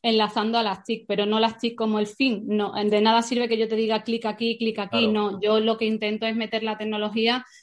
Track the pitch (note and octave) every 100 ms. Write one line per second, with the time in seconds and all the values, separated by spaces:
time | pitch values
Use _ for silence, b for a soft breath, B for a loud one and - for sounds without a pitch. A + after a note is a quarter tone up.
0 | A#3 A3 G#3 A3 G#3+ A#3 G#3+ F#3+ - A3+
1 | - G3+ G3+ G#3+ A3+ A3 A#3 A#3 A3 G#3+
2 | G#3 - C4+ G#3 G#3+ G#3+ G3+ - G#3 G#3
3 | G#3+ A#3 A#3 A#3+ A#3+ A3 A3 A3 A3 A3
4 | A3 A3+ A3+ G#3+ A#3 A3+ A3+ A3 G3 A#3
5 | A3+ G#3+ G#3 G3 G#3 A3 A3 A3 A3+ A3
6 | G#3+ G#3 A3+ A3 A3 A3 A3 G#3+ G#3+ G#3+
7 | G#3+ G#3+ A3+ B3+ B3 B